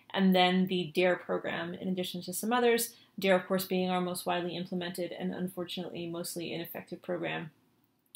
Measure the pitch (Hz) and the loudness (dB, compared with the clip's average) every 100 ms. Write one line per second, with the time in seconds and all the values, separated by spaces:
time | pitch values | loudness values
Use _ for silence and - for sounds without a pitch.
0 | - 190 190 185 180 185 185 185 160 175 | -6 4 6 8 6 6 4 0 0 2
1 | 180 175 - 180 151 160 170 180 190 185 | 2 2 -2 -4 -2 -4 -6 -6 -4 -4
2 | 180 175 - - 214 247 240 233 233 - | -4 -6 -8 -6 0 2 4 4 0 -8
3 | _ - 190 185 185 190 190 185 185 180 | _ -2 4 4 4 -2 0 0 2 0
4 | 180 180 180 175 175 165 185 185 175 180 | 0 -2 -2 -2 -2 -6 -4 -4 -4 -6
5 | 175 - 185 - 180 180 175 - 170 175 | -8 -4 -6 -4 -6 -6 -8 -8 -8 -8
6 | 170 170 175 175 165 165 170 - - 180 | -6 -6 -6 -6 -6 -6 -8 -12 -12 -10
7 | - 170 165 156 165 - _ _ _ _ | -6 -4 -4 -4 -8 -14 _ _ _ _
8 | _ | _